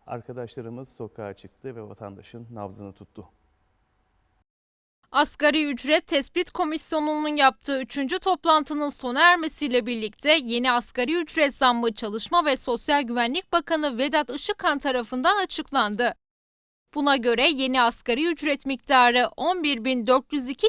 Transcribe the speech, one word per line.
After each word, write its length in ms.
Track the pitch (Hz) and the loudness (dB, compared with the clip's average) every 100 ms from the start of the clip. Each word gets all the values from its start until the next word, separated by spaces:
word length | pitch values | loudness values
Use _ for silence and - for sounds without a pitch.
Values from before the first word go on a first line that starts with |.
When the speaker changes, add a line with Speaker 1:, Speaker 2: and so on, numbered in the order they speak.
| - | -14
Speaker 1:
Arkadaşlarımız 800 | 123 113 123 120 - 113 120 131 | -12 -12 -12 -12 -12 -14 -14 -16
sokağa 440 | - 110 - 101 | -14 -14 -12 -14
çıktı 420 | 95 95 _ 135 117 | -14 -20 _ -16 -14
ve 60 | |
vatandaşın 680 | 107 104 101 98 107 117 117 | -16 -14 -16 -16 -18 -20 -16
nabzını 420 | 117 101 98 101 | -12 -12 -12 -16
tuttu. 320 | - - - 101 _ _ _ _ _ _ _ _ _ _ _ _ _ _ _ _ _ _ | -18 -20 -20 -20 _ _ _ _ _ _ _ _ _ _ _ _ _ _ _ _ _ _
Speaker 2:
Asgari 540 | 262 302 - 294 294 294 | 0 0 2 0 2 -2
Ücret 420 | 254 262 320 - | -4 0 0 2
Tespit 440 | 294 277 349 359 | -2 -2 -4 -4
Komisyonu'nun 840 | - 320 311 - 311 302 302 302 294 | -4 -4 -4 -4 -2 0 -2 -2 4
yaptığı 460 | 269 - - 269 | 4 4 -4 -6
üçüncü 380 | 254 277 269 359 | -4 -6 -4 -2
toplantının 720 | 381 349 339 311 294 294 294 | 0 0 4 2 2 -4 -4
sona 320 | - 247 254 | -4 -6 4
ermesiyle 640 | 339 349 320 - 294 247 226 | 4 4 0 -4 0 0 0
birlikte 460 | 233 214 - 285 | -4 -6 -4 2
yeni 400 | 320 247 233 254 | 2 2 -2 2
asgari 500 | 240 - - 247 349 | 0 -2 -4 -2 -2
ücret 340 | 320 - 285 - | -2 0 0 4
zammı 380 | 254 240 233 | 2 2 -2
Çalışma 520 | 220 220 214 - 349 302 | -4 -6 -6 0 0 2
ve 120 | - | -2
Sosyal 440 | - 233 - 285 | -2 -4 0 0
Güvenlik 520 | 240 240 233 302 - | 0 -2 0 -2 -2
Bakanı 440 | 339 - 320 302 233 | -2 0 -2 -2 0
Vedat 320 | 277 302 294 | 0 0 -2
Işıkhan 500 | 277 - 415 359 285 | -6 -6 -2 -2 0
tarafından 640 | 285 254 226 254 294 403 | -2 -2 -4 0 2 2
açıklandı. 680 | 370 - - 277 214 208 240 - _ _ _ _ _ _ _ 294 | 0 -6 -4 0 0 0 -2 -2 _ _ _ _ _ _ _ -2
Buna 220 | 285 269 | 2 4
göre 300 | 233 226 294 | 4 4 2
yeni 340 | 277 262 254 | 2 2 4
asgari 500 | 233 - - 233 330 | 2 0 -4 -2 -2
ücret 340 | 320 302 285 269 | -2 -2 -2 -4
miktarı 640 | 262 - 269 247 240 240 - | -8 4 6 6 4 0 0
on 260 | 294 370 | 0 0
bir 220 | 302 262 226 | 0 0 -2
bin 220 | 254 220 | -2 2
dört 260 | 254 - | 2 2
yüz 140 | 294 247 | -6 -6
iki 200 | 277 | 0